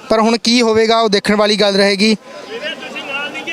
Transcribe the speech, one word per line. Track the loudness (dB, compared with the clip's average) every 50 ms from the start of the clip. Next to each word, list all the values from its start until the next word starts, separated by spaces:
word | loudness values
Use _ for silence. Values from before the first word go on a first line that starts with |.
| -4 0
ਪਰ | 0 2
ਹੁਣ | 2 2 0 0
ਕੀ | 0 2 2 2
ਹੋਵੇਗਾ | 2 2 2 2 2 2 2 2
ਉਹ | 2 2
ਦੇਖਣ | 0 0 0 0 2
ਵਾਲੀ | 2 2 2 2
ਗੱਲ | 2 2 2 2
ਰਹੇਗੀ। | 2 2 2 2 2 2 2 2 0 -2 -10 -18 -18 -14 -12 -12 -10 -10 -10 -10 -12 -12 -14 -12 -12 -12 -10 -10 -10 -10 -10 -10 -10 -8 -8